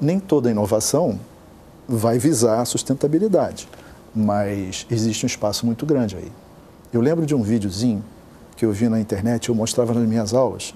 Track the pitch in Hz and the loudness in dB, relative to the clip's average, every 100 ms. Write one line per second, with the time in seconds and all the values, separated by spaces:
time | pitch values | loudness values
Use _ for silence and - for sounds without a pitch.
0 | 143 190 190 147 120 107 104 110 - 143 | 0 0 2 2 2 0 2 0 2 0
1 | 165 98 - - - - - - - 117 | 0 -2 -10 -20 -20 -20 -20 -20 -4 0
2 | 117 120 131 135 117 110 123 - - 135 | 2 2 2 4 4 2 0 -4 -2 0
3 | 147 160 214 175 107 - - - - - | 2 2 2 2 0 -4 -16 -20 -20 -20
4 | - 110 104 104 101 101 92 92 - 117 | -10 -2 0 2 0 -4 -6 -8 -4 -2
5 | 113 107 127 - 104 101 117 113 151 139 | 0 0 -4 -2 -2 0 -2 -2 0 0
6 | 110 92 - - - - - - - 117 | 0 -4 -12 -16 -20 -20 -20 -20 -4 0
7 | 127 165 151 143 104 113 101 92 123 101 | 2 2 0 0 2 0 0 -2 0 0
8 | 104 - - - - - 113 98 120 110 | -6 -18 -20 -20 -20 -2 -2 0 0 0
9 | 104 101 113 117 - 113 113 - 117 117 | -2 -2 -2 -2 -2 -2 0 0 0 2
10 | 113 113 104 120 123 92 - | 2 0 0 2 0 -2 -10